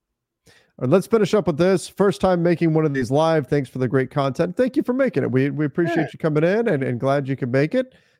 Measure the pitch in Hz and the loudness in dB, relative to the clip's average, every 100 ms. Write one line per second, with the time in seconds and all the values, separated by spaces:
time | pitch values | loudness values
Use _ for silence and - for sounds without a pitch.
0 | _ _ _ _ _ _ _ - 127 185 | _ _ _ _ _ _ _ -6 0 2
1 | - 226 202 214 180 147 180 185 - - | 2 0 2 0 0 0 2 2 -2 0
2 | 202 - 190 180 170 170 165 156 156 135 | 0 2 0 2 2 2 2 2 0 -2
3 | 117 135 160 160 127 147 131 127 127 135 | -2 0 2 0 0 -2 -2 -4 -2 0
4 | 131 147 135 131 170 180 254 285 - 254 | -2 -2 -2 -2 -4 0 0 0 -2 0
5 | 262 139 120 127 139 139 151 - 170 170 | 0 0 0 0 0 -2 -4 -2 -2 -2
6 | 156 - 165 151 170 208 233 151 127 120 | -4 -4 -2 2 2 2 0 0 -2 -2
7 | 135 139 131 135 131 131 156 254 254 _ | 0 0 -2 -4 -2 0 0 0 -4 _
8 | _ | _